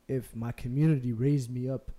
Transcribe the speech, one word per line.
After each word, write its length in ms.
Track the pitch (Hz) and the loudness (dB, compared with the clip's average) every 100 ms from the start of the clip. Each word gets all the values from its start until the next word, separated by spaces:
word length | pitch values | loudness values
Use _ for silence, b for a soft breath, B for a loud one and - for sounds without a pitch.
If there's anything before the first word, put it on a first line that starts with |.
| - | -4
if 260 | 131 113 | -4 -4
my 200 | 113 117 | -6 -6
community 580 | - 123 131 160 143 123 | -6 -2 4 4 4 0
raised 400 | 113 139 147 120 | 0 2 2 0
me 160 | 123 127 | -4 -4
up 220 | 131 - | -4 -8